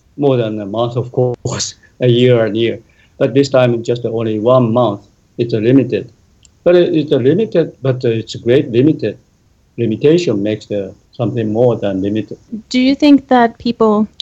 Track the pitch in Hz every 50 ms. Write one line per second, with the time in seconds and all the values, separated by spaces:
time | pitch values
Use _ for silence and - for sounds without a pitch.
0 | _ _ _ 143 143 139 131 120 113 107 107 107 104 98 101 113 120 117 120 123
1 | 110 123 - 135 127 123 120 - - 131 127 - - - - _ _ _ _ -
2 | 127 123 120 120 123 127 123 113 113 107 104 113 117 113 104 - - _ _ _
3 | _ _ _ - 139 135 117 139 139 - - 131 127 120 120 113 113 - 120 123
4 | 117 113 113 113 113 110 107 107 104 120 131 131 123 110 110 123 120 107 101 98
5 | - _ _ _ _ _ _ - 123 120 113 110 107 120 131 139 120 123 110 95
6 | - - _ _ _ _ _ _ _ _ _ _ - 175 175 175 175 - 165 156
7 | 139 - 151 127 117 135 170 202 226 220 - 175 156 - - _ - 135 127 127
8 | - 117 113 110 107 - - 101 92 117 123 151 - - 107 117 131 156 151 -
9 | - 104 - - _ _ _ _ _ _ _ _ _ _ _ - 117 110 110 110
10 | 147 143 165 175 175 139 107 101 101 104 107 107 - - 104 101 98 92 - _
11 | _ _ _ - 120 104 123 120 110 107 104 113 127 123 113 - 101 101 95 92
12 | 95 101 107 107 104 - - - _ _ 226 208 - - - 254 254 262 277 -
13 | 302 294 285 262 - - 262 247 233 226 226 - - 240 226 - 226 220 208 208
14 | 220 - _ -